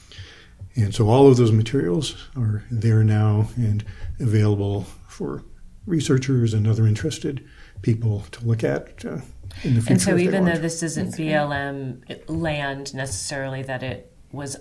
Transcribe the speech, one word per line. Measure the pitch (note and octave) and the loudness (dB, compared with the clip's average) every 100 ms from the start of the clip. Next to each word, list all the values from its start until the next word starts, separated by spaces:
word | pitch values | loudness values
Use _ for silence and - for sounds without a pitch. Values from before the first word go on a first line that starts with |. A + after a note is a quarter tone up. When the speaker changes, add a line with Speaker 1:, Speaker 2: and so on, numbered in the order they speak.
| - - - - - - - | -20 -20 -20 -20 -20 -20 -8
Speaker 1:
And | - G2+ | -2 0
so | - G#2+ | 2 4
all | B2 C#3 | 8 8
of | B2 | 8
those | A2+ | 6
materials | A2 A2+ C3+ E3 F3 C3+ - - C3+ | 4 2 0 0 -2 -4 -8 -12 -4
are | A2 G#2 - | -2 -4 -4
there | A#2+ A2+ A2 | -2 2 4
now | A2 G#2+ G#2+ G#2 A2 - | 4 4 4 2 0 0
and | A2 G#2 - - - - | -2 -2 -4 -10 -8 -4
available | B2 G#2+ G#2+ G2+ G2+ G2+ F#2 - - | 0 2 4 2 0 -4 -6 -14 -18
for | - C#2 C2+ - - - - - | -10 -8 -8 -12 -20 -20 -14 -4
researchers | E3 C3+ C3 C3 B2+ A#2 | -2 2 2 2 2 2
and | G#2+ G#2+ | 2 2
other | A2 A2 | 4 4
interested | G#2+ D#3 - - - - - - - | 2 -2 -4 -6 -8 -10 -20 -20 -6
people | - A2+ A#2 G#2 - | -2 0 0 -2 -6
to | - | -6
look | A#2 A2+ | -2 0
at, | C#3+ D3 - - | 0 -2 -6 -14
uh, | A#3 - - - - - | -10 -10 -12 -16 -16 -6
in | D#3+ | 0
the | A#2 | 0
future | A2 | 4
Speaker 2:
And | F#3 | 2
so | F#3 | 4
Speaker 1:
if | F3 | 2
they | |
Speaker 2:
even | F3+ F#3+ | 2 2
though | F3+ | 2
Speaker 1:
want. | E3 | 0
Speaker 2:
this | E3 - | -2 -4
isn't | D#3+ F3 F#3 | -6 -4 -6
Speaker 3:
That's | - | -4
great. | D#3 | -2
Speaker 2:
B | |
L | D3+ D3 | 0 0
M | C#3+ C#3 C#3 C3+ B2+ - - - | -4 -6 -6 -8 -10 -14 -14 -8
land | E3 E3 D3 C#3 C3+ C#3 | -4 -4 -4 -6 -8 -10
necessarily | C#3 C3+ G2 - C#3+ C3+ C3 | -8 -6 -8 -8 -6 -6 -8
that | C3+ B2+ | -8 -8
it | B2+ B2 - - - | -8 -10 -14 -20 -16
was | C3 C#3 - | -12 -10 -10